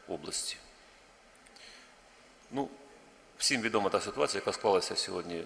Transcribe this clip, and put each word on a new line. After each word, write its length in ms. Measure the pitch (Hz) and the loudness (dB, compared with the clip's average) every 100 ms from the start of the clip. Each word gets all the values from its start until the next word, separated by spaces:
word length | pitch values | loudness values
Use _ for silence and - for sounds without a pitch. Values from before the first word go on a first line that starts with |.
| - | -10
області. 500 | 82 82 - - - - - - - - - - - - - - - - - - - - - - | -8 -6 -6 -6 -8 -14 -20 -20 -20 -20 -20 -20 -20 -20 -20 -20 -20 -20 -20 -20 -20 -20 -20 -10
Ну, 180 | 131 135 - - - - - - - | -6 -6 -8 -20 -20 -20 -20 -20 -2
всім 240 | - 131 | 0 2
відома 280 | 113 110 98 | 2 2 4
та 100 | 95 | 2
ситуація, 420 | 104 95 151 98 | 0 0 0 0
яка 120 | 107 | -2
склалася 420 | - 107 95 - - | 2 4 4 4 -2
сьогодні 480 | - 92 87 85 | -2 -4 -4 -6